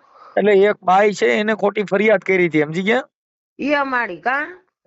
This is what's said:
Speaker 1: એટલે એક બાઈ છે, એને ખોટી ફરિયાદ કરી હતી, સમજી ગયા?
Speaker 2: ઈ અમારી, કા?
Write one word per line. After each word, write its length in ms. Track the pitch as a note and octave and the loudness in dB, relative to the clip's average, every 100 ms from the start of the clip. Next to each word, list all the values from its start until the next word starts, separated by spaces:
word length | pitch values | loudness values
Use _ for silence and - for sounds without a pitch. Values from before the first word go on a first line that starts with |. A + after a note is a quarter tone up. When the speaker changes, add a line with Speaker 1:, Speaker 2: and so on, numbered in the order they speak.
| _ _ - | _ _ -8
Speaker 1:
એટલે 220 | - G3 G3 | -2 2 4
એક 140 | G3+ G3+ | 4 0
બાઈ 320 | F3+ F#3+ G#3+ | 2 2 2
છે, 140 | G3 A#3 | 0 0
એને 200 | A3+ G#3+ G#3+ | 0 -2 -2
ખોટી 300 | G#3 G3+ F#3+ | -2 -2 -4
ફરિયાદ 380 | G3 G#3+ G3 | 0 2 0
કરી 240 | - F#3+ F3 | 0 0 0
હતી, 180 | D3+ D3 | 0 -2
સમજી 180 | D#3+ | -2
ગયા? 240 | F#3+ B3 - _ _ _ _ - | -2 -2 -4 _ _ _ _ -10
Speaker 2:
ઈ 140 | C4 | -4
અમારી, 480 | D4 C4+ B3+ A3 E3+ | -4 -2 -4 -6 -6
કા? 220 | A#3 C4+ D#4+ F#4 _ _ | -6 -4 -6 -14 _ _